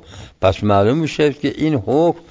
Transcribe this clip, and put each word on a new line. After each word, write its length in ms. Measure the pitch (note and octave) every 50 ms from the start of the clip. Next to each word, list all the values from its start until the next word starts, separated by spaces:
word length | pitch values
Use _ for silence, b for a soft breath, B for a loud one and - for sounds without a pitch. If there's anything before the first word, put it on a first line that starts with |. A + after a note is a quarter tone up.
| B B B B B B B _
پس 220 | - F#2+ F#2 - G#2
معلوم 340 | G#2 G2+ G2 G2+ G#2+ C3 E3
می‌شه 360 | D#3+ C#3 - - D3+ D3 C3
که 200 | - - C#3 - -
این 160 | D3 D#3+ D#3
حکم 440 | C3 F#2+ A2+ B2 D3+ E3+ E3+ D3+ - B B